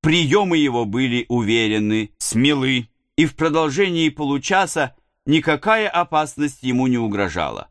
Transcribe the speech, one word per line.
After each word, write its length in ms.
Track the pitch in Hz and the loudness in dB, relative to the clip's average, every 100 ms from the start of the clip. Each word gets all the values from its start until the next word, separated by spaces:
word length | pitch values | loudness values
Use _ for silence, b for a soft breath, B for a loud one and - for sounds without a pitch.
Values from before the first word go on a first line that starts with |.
Приёмы 560 | 156 170 151 190 190 165 | 2 2 2 2 2 2
его 260 | 143 120 | 2 0
были 400 | 113 117 131 120 120 | -2 -2 0 -2 -2
уверены, 800 | 123 107 117 110 107 104 110 107 _ | -2 2 2 2 0 0 -2 -4 _
смелы, 680 | - 110 139 143 131 127 113 _ _ - | -4 0 2 2 0 -2 -6 _ _ 0
и 100 | 160 | 0
в 100 | - | 2
продолжении 720 | 160 156 156 139 196 170 160 | 0 0 0 0 0 0 -2
получаса 880 | 139 143 143 - 190 185 160 131 _ _ _ | -2 -4 -4 0 0 0 -2 -4 _ _ _
никакая 640 | - 156 160 151 214 220 214 | 0 2 2 0 2 2 2
опасность 760 | 175 170 156 151 - 147 - | -2 0 0 -2 -4 -4 -2
ему 260 | 127 123 131 | -2 0 2
не 100 | 120 | 0
угрожала. 720 | 113 101 95 82 73 52 50 | 0 -2 -2 -2 -4 -6 -14